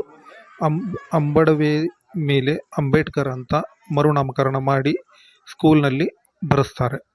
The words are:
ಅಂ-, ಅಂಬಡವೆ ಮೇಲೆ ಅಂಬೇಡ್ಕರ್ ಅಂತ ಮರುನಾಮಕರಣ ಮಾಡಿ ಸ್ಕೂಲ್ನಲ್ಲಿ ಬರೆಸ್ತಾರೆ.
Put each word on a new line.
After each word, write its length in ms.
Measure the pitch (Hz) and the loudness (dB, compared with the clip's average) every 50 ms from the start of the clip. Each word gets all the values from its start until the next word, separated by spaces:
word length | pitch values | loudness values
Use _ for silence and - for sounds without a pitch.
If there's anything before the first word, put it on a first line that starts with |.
| - - - - - - - - - - - - 180 | -6 -8 -12 -20 -20 -20 -20 -20 -20 -20 -8 -4 -2
ಅಂ-, 180 | 156 151 165 208 202 175 - - - - | -2 -2 -2 -4 -6 -10 -10 -8 -4 -2
ಅಂಬಡವೆ 560 | 165 147 147 147 156 160 156 156 151 151 151 151 151 156 175 - _ _ _ - 185 151 143 | 0 0 2 2 2 4 4 4 2 2 0 0 0 -2 -4 -6 _ _ _ -8 -4 -2 0
ಮೇಲೆ 260 | 139 139 127 135 151 - - _ - - | 0 0 2 0 -2 -4 -6 _ -6 -4
ಅಂಬೇಡ್ಕರ್ 520 | 147 135 131 156 151 - - - 139 135 127 | -2 0 2 0 0 0 -4 -4 -4 -4 -6
ಅಂತ 180 | 127 127 - 147 151 165 - _ _ _ - 160 | -8 -6 -4 -2 -2 -2 -6 _ _ _ -4 0
ಮರುನಾಮಕರಣ 600 | 143 147 151 147 147 139 135 127 - 135 135 135 135 135 135 | 2 2 2 2 0 -2 -2 -2 -2 -2 0 -2 -2 0 0
ಮಾಡಿ 260 | 139 135 131 143 - 370 - _ _ _ _ _ _ _ _ - - | 0 0 0 0 -2 -4 -6 _ _ _ _ _ _ _ _ -20 -4
ಸ್ಕೂಲ್ನಲ್ಲಿ 540 | - - 156 156 151 143 139 131 139 165 - - _ _ _ _ _ - | 2 4 4 6 6 4 2 0 -2 -2 -4 -6 _ _ _ _ _ -4
ಬರೆಸ್ತಾರೆ. 560 | 147 143 135 131 - - - 131 120 - - - _ _ | 0 0 0 0 0 -2 -4 -4 -4 -4 -6 -10 _ _